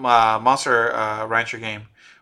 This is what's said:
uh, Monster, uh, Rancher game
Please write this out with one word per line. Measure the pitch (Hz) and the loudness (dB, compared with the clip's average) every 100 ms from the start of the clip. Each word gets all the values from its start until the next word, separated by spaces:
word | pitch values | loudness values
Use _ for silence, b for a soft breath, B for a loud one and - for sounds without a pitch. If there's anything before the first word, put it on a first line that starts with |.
uh, | 127 120 110 110 | 2 4 4 2
Monster, | 120 139 139 117 117 120 | 2 0 2 2 2 -2
uh, | 110 107 110 | -4 -6 -4
Rancher | 113 113 113 | -2 -4 -8
game | 113 107 107 _ b b | -10 -12 -14 _ b b